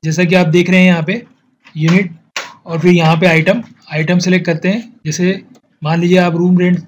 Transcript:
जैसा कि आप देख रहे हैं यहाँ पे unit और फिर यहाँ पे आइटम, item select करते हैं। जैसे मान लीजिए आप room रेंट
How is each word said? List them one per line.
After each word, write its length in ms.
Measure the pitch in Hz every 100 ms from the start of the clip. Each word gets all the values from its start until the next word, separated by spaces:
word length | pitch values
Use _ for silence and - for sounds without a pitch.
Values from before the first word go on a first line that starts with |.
जैसा 220 | 156 160
कि 100 | 180
आप 120 | 185 170
देख 220 | 170 175
रहे 100 | 185
हैं 60 | 185
यहाँ 160 | 170
पे 200 | 156 220 - _ _ _ _
unit 360 | 156 160 180 185 - _ - - - -
और 140 | 165
फिर 120 | 175
यहाँ 240 | 175 160 165
पे 100 | 180
आइटम, 360 | 160 160 226 - - _
item 260 | 156 156 180
select 280 | 180 180 -
करते 220 | 160 180
हैं। 240 | 214 233 _ 156
जैसे 340 | 151 180 190 - - _ _
मान 180 | 147 170
लीजिए 180 | 175 185
आप 180 | 175 165
room 220 | 180 180
रेंट 240 | 180 180